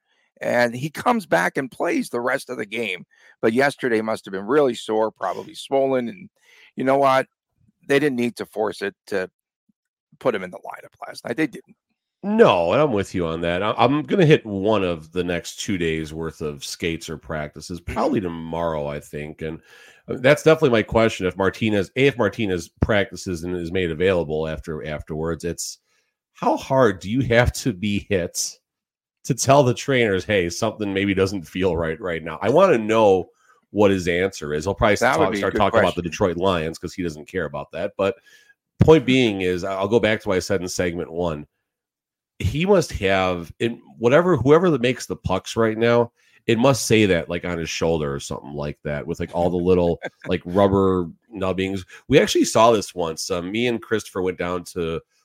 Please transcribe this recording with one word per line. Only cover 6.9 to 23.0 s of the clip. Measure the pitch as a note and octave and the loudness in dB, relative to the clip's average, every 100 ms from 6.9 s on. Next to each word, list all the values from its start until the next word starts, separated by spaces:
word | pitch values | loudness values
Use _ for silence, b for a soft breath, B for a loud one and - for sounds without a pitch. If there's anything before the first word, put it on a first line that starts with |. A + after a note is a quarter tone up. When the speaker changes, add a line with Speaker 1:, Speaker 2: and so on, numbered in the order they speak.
| C3+ | 2
Speaker 1:
what? | C#3 C3 C3 _ _ _ _ _ - | 4 2 0 _ _ _ _ _ 0
They | C#3 | 2
didn't | D3 A#2+ | 2 0
need | A#2+ G#2 | -2 -4
to | G2 | -8
force | G#2 G#2+ - | -4 -4 -4
it | G2+ - - | -8 -10 -8
to | G2 F#2 _ _ _ _ _ _ _ _ - | -6 -6 _ _ _ _ _ _ _ _ -6
put | C#3 G2+ | -2 -2
him | |
in | F#2 | -4
the | F#2+ | -12
lineup | - - - _ - | -14 -16 -18 _ -18
last | - | -12
night. | A2+ A#2+ | -8 -4
They | D#3 | -4
didn't. | - - _ _ _ _ _ | -6 -20 _ _ _ _ _
Speaker 2:
No, | G3 A3 F#3+ F#2 E2+ | 0 4 6 6 2
and | A#2 | 2
I'm | D3+ | 2
with | G#2 F#2+ F#2+ | 0 -2 -4
you | E2 | -4
on | E2 | -2
that. | E2+ F2 | -2 -2
I, | G#2+ - | -2 2
I'm | B2 D3 | 2 2
gonna | C3 G3+ D#3 | 0 2 4
hit | D3 A2 | 4 2
one | G2 G2+ G#2+ | -2 0 0
of | F#2 E2 D#2+ | 0 -4 -6
the | F2+ | -6
next | F2+ E2+ - - | -4 -4 -8 -10
two | - F#2 | -4 -2
days | E2 D#2+ D#2 | -2 -2 -6
worth | D#2 D#2+ - | -8 -10 -8
of | D#2 C#2+ - | -10 -8 -12
skates | - E2+ D#2+ - | -6 -6 -6 -8
or | D#2 | -12
practices, | - D#2+ D2+ - D#2+ F2 | -10 -8 -8 -12 -14 -12
probably | - - D#4+ F#3 | -8 -4 -2 -2
tomorrow, | F2+ E2 D#2+ E2 E2+ D#2 D2 | -4 -6 -8 -4 -4 -4 -6
I | D2 | -8
think. | - D2+ D2+ D#2 | -10 -12 -12 -10
And, | D#2+ E2 _ b b b b | -10 -10 _ b b b b
uh, | G2 | 0
that's | B2+ D3 | 2 4
definitely | D#3 D#3 D3 | 4 4 4
my | A2+ | 2
question. | G2+ A2+ A2+ - F#2 | 2 2 2 0 -4
If | F2+ | 0
Martinez, | F#2+ - A2 G#2 F2+ B2+ | -2 0 0 0 -2 0
A, | C#3 | 2
if | A#2 | 2
Martinez | G#2 G#2+ G#2 F2+ - - | -2 -2 -2 -4 -6 -4
practices | - G#2 | 0 2